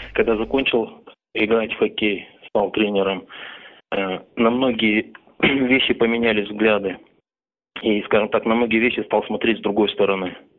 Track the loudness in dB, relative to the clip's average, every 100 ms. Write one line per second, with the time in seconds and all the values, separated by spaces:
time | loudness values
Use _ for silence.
0 | -6 0 2 0 0 -2 0 0 -2 -10
1 | -20 -20 _ -2 0 0 0 -2 -2 0
2 | -2 -2 -8 _ -4 -2 0 0 0 2
3 | 0 -2 -8 -18 -18 -20 -20 -20 -8 -4
4 | -4 -6 -6 0 2 2 0 2 2 2
5 | -2 -10 _ -2 0 2 2 2 2 2
6 | 2 2 2 0 -2 0 2 2 -2 -8
7 | _ _ _ _ _ _ _ -6 0 0
8 | 2 0 2 0 0 0 2 2 0 -2
9 | -2 -2 -2 -2 0 0 0 0 0 2
10 | 0 0 -4 -10 -20